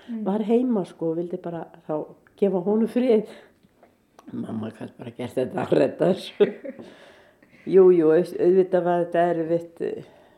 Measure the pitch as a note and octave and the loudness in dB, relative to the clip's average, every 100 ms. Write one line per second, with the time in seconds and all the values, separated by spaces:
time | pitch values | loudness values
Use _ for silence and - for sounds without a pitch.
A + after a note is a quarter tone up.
0 | - A3+ G3 G#3 G#3 A#3 B3+ A3 E3+ - | -14 -8 -4 -4 0 0 0 -2 -4 -6
1 | E3 E3 F3 F3+ F3 E3 - - - D3+ | -6 -4 -6 -10 -10 -12 -14 -16 -8 -8
2 | D#3 - _ _ G3 F#3 E3+ G#3+ A3+ B3 | -8 -16 _ _ 0 0 0 0 0 0
3 | B3+ A3 G#3 - - _ _ _ _ _ | 2 2 0 -10 -20 _ _ _ _ _
4 | _ _ - A#2+ A2+ A2 A2 - - - | _ _ -14 -12 -10 -10 -10 -12 -16 -16
5 | B2 - B2 - B2+ - B2 D#3 C#3 - | -18 -12 -8 -6 -6 -6 -2 2 2 2
6 | D#3+ F#3+ - - G#3 - C#4 C4 - - | 0 0 -4 0 0 0 -14 -16 -20 -20
7 | - - _ _ _ _ - F3+ F#3 F3+ | -20 -20 _ _ _ _ 2 6 8 6
8 | D#3 D#3+ F3+ - F3 F#3+ F#3 F#3 F3 F3 | 4 4 0 0 2 2 2 0 0 0
9 | E3+ E3+ F3 E3 D#3+ E3 E3+ - - - | 0 0 0 0 -2 -4 -4 -8 -8 -8
10 | - - _ | -14 -20 _